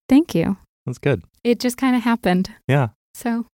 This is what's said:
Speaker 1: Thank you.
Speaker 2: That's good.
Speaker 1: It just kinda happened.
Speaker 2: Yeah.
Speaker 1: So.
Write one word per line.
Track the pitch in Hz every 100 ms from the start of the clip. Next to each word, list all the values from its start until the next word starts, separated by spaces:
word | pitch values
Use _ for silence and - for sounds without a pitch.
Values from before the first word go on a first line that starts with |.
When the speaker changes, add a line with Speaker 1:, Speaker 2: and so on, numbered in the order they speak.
| -
Speaker 1:
Thank | 269 339
you. | 165 160 196 _ _ -
Speaker 2:
That's | 123
good. | 143 120 - _
Speaker 1:
It | 240 240
just | 254 240
kinda | 269 247
happened. | 233 233 190 180 190 - -
Speaker 2:
Yeah. | 139 120 - _
Speaker 1:
So. | - 240 233 226